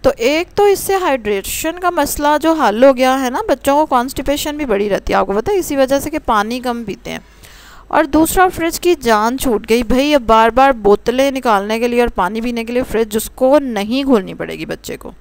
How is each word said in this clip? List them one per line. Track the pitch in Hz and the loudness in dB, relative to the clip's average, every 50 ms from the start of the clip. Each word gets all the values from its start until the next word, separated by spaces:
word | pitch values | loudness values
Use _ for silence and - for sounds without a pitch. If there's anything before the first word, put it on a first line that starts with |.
| - | 2
तो | 262 | 0
एक | - - 226 262 294 320 349 - - | 0 2 0 0 0 0 -2 -2 0
तो | - 403 | 2 2
इससे | 415 392 370 - - 392 | 2 2 0 0 -2 -2
hydration | 381 370 349 277 262 208 208 208 196 190 - - - - 320 | 0 0 0 -2 -2 -2 -4 -4 -4 -4 -6 -8 -6 -6 -6
का | 330 359 370 349 | -6 -2 -4 -2
मसला | 349 320 285 285 - - 294 294 302 294 | 0 0 -2 -2 -2 -2 0 0 0 2
जो | 294 320 330 | 2 0 2
हल | 311 277 214 202 220 254 | 2 2 0 4 6 4
हो | 277 | 4
गया | 269 240 262 254 262 | 6 4 2 2 2
है | 269 269 247 | 0 -2 -4
ना, | 247 339 453 427 | -4 -4 -2 -2
बच्चों | 294 262 - 277 277 | -2 0 0 0 2
को | 294 311 | 2 2
कॉन्स्टिपेशन | 311 277 247 240 269 - - 277 - 285 285 - 320 294 | 2 0 0 0 -2 -6 -6 -4 -2 -2 -2 -4 -6 -6
भी | 294 302 | -6 -2
बड़ी | 262 208 196 202 208 | -2 0 0 0 -2
रहती | 190 190 - - | -2 -2 -2 -2
है, | 196 196 | 0 0
आपको | 196 185 | 0 0
पता | 196 208 220 392 | -2 -2 -2 0
है, | 415 381 | -2 -2
इसी | 330 - 294 | -2 -2 0
वजह | 277 262 247 277 277 | 0 2 2 2 -2
से | - 302 | -2 -4
कि | 320 302 | -8 -6
पानी | - - 233 208 202 220 240 254 | -2 0 0 0 0 -2 -6 -6
कम | 240 247 233 233 233 | -4 -6 -6 -6 -8
पीते | 202 - - - - | -10 -10 -10 -10 -12
हैं। | - - - - - - - - - - - - - - - - | -12 -12 -14 -18 -20 -20 -20 -20 -20 -20 -20 -20 -20 -20 -12 -2
और | - - 320 | 0 0 0
दूसरा, | 302 277 302 320 320 - 392 359 370 | 2 2 2 2 2 2 2 2 2
fridge | 349 - 330 339 320 - | 2 -2 -4 -4 -4 -2
की | - 349 349 | 0 0 0
जान | - - 233 220 208 214 233 254 | 0 2 0 2 2 2 0 -2
छूट | 262 - 269 220 202 - | -2 -2 -2 -2 -2 0
गई | - 226 240 | 0 0 0
भाई। | 247 208 - 247 277 294 | 2 0 2 2 2 4
अब | 302 285 | 2 2
बार | 233 208 226 220 226 233 | 4 4 4 4 4 4
बार | 226 254 269 277 | 4 4 4 4
बोतलें | 269 226 202 202 208 - - 240 233 254 269 277 | 2 2 4 2 2 4 2 -2 0 2 0 0
निकालने | 262 269 254 254 214 196 202 208 220 226 | 0 -2 0 0 0 0 0 -2 -2 -2
के | 233 240 | -2 0
लिए | 240 240 | 2 2
और | 240 233 | 0 0
पानी | - - 185 180 214 226 | 0 -2 -4 -2 -2 -4
पीने | 226 247 240 233 226 | -4 -4 -4 -6 -6
के | 220 | -4
लिए | 247 247 | -4 -4
fridge | 254 - - 214 226 214 208 | -4 -2 -2 -2 -2 0 -2
उसको | 220 - - - - 254 262 277 302 | -6 -6 -6 -4 0 2 4 4 4
नहीं | 285 254 226 202 202 214 240 269 285 | 2 0 -4 -4 -4 -2 -2 -2 2
खोलनी | 269 269 214 185 180 165 | 2 2 2 2 -4 -10
पड़ेगी | 160 165 165 165 156 160 | -10 -8 -10 -8 -10 -8
बच्चे | 156 165 - - - 165 | -8 -8 -10 -10 -12 -12
को। | - - - - - | -12 -12 -18 -18 -20